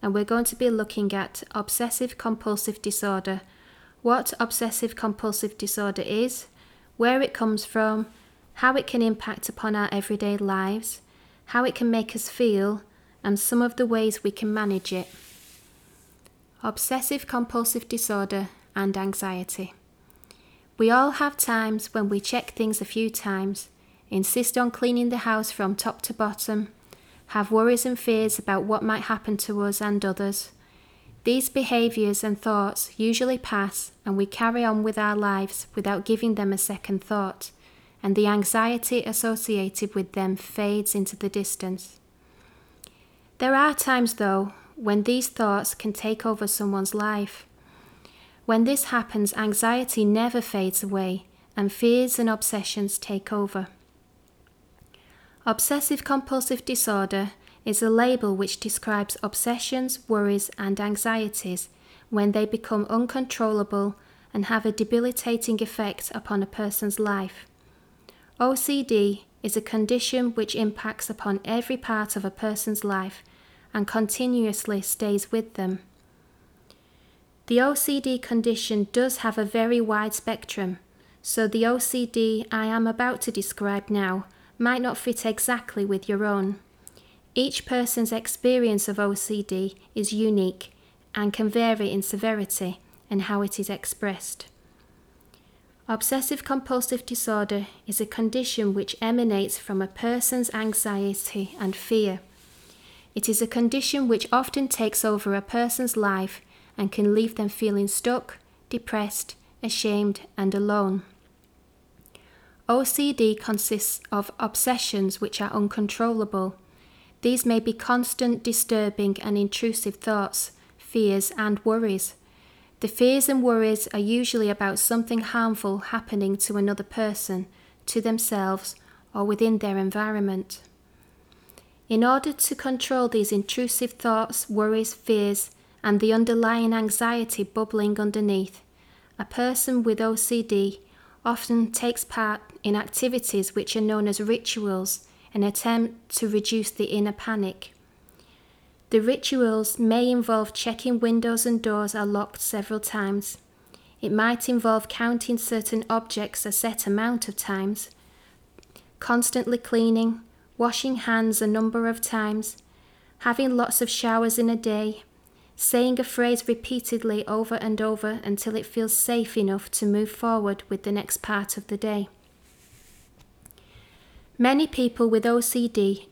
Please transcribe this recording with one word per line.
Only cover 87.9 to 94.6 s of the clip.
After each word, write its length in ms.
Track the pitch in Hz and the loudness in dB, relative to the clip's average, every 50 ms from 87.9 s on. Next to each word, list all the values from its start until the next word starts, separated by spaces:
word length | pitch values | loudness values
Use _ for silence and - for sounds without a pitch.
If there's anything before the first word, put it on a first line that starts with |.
| - - 233 220 | 0 0 0 0
experience 800 | 226 226 226 - - - - 247 254 254 240 233 214 208 202 - | 0 -2 -2 -4 -4 2 4 4 6 6 6 4 4 2 2 0
of 100 | 202 202 | 0 0
O 160 | 208 202 202 | 0 0 0
C 300 | 190 - - 214 208 202 | -2 -2 -2 -2 -4 -2
D 320 | - 196 185 190 196 190 - - _ - | -2 -2 -2 -2 -2 -4 -8 -16 _ -4
is 180 | 226 208 208 208 | -4 -2 -2 0
unique 600 | 208 220 214 214 202 185 185 185 185 - - - _ _ _ _ _ _ _ - | 2 2 4 4 4 4 2 0 -4 -10 -20 -20 _ _ _ _ _ _ _ -4
and 180 | 214 208 208 202 | -2 0 0 0
can 160 | - 214 214 | 0 0 0
vary 440 | 208 240 233 233 226 214 208 202 202 | 2 2 4 4 2 2 0 -2 -2
in 100 | 196 196 | -2 -2
severity 760 | - - 202 214 226 220 214 196 - - - 190 180 196 - _ _ - - _ - | -4 -4 -2 -2 -2 -2 -2 -2 -4 -4 -4 -4 -4 -6 -8 _ _ -20 -20 _ -4
and 140 | 208 196 190 | -2 -2 0
how 180 | - 208 202 | 0 0 0
it 200 | 202 202 202 - | 0 -2 -2 -4
is 100 | 202 - | -6 -6
expressed. 800 | 196 196 - - - - - 202 190 180 - - - - - - - _ | -6 -6 -8 -8 -8 -6 -6 -6 -6 -6 -8 -12 -12 -12 -14 -18 -20 _